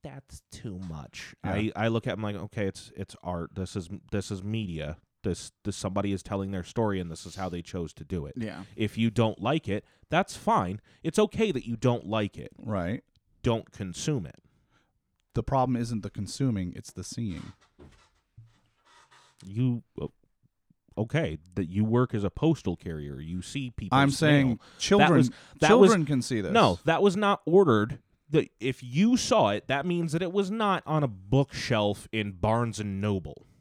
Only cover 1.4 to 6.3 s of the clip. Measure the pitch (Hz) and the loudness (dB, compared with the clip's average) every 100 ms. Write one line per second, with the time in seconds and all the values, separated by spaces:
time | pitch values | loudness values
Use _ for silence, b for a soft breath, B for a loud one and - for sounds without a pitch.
1.4 | - 98 107 - 113 113 127 98 107 101 | -6 -2 -2 -2 -2 -2 -4 -6 -6 -8
2.4 | 98 - 98 - - - 98 - - 90 | -10 -6 -6 -6 -18 -14 -14 -12 -8 -6
3.4 | 82 - 90 104 85 98 - 104 - 98 | -6 -8 -8 -8 -10 -14 -6 -6 -6 -8
4.4 | 104 113 101 80 73 82 _ _ - 85 | -6 -6 -6 -6 -8 -10 _ _ -6 -6
5.4 | - _ - 98 98 98 101 95 - | -8 _ -8 -6 -4 -2 -2 -4 -4